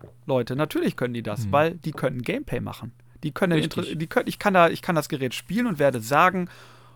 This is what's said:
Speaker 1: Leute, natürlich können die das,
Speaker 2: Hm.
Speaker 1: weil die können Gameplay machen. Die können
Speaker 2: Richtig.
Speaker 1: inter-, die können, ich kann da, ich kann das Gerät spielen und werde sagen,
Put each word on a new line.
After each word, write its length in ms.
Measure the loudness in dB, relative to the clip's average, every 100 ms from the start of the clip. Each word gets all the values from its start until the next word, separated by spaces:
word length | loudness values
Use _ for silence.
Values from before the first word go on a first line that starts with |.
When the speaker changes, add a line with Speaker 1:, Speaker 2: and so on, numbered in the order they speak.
| -20 -12 -2
Speaker 1:
Leute, 320 | 0 0 -2
natürlich 400 | -2 0 -2 -2
können 160 | -4
die 100 | -4
das, 220 | -6 -4 2
Speaker 2:
Hm. 60 |
Speaker 1:
weil 220 | 2 2 0
die 180 | -6
können 280 | -2 -4 -4
Gameplay 380 | -4 -4 -4 -4
machen. 320 | -6 -8 -12 -14 -20 -10
Die 80 | -6
können 220 | 0 2
Speaker 2:
Richtig. 320 | 2 0 -2 -6
Speaker 1:
inter-, 100 | -6
die 100 | -2
können, 200 | -2 -2
ich 120 | -2
kann 140 | 4
da, 160 | 6 6
ich 120 | 4
kann 140 | -2 -2
das 120 | -2
Gerät 260 | -4 -4
spielen 340 | -6 -4 -2 0
und 120 | 2
werde 220 | 2 2
sagen, 480 | 2 4 4 4 -4 -8 -20 -20 -20